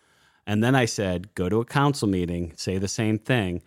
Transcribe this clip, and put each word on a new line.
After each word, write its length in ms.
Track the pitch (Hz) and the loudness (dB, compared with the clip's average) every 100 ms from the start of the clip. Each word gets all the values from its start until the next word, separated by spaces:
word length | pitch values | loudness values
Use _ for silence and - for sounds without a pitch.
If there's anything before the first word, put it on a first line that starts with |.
| _ _ _ _ - | _ _ _ _ -4
And 180 | 107 | 0
then 120 | 117 135 | 4 4
I 100 | 117 | 2
said, 480 | - 95 87 90 - | 0 -2 -2 -6 -4
"Go 140 | 92 | 0
to 100 | 107 | 0
a 60 | 117 | 0
council 420 | 143 143 135 107 | 2 2 2 0
meeting, 460 | 92 87 87 85 - | 0 0 -2 -6 -6
say 220 | - 95 | -4 -2
the 100 | 95 | -2
same 300 | - 110 107 | -2 0 0
thing, 440 | - 123 92 87 | 0 0 0 -4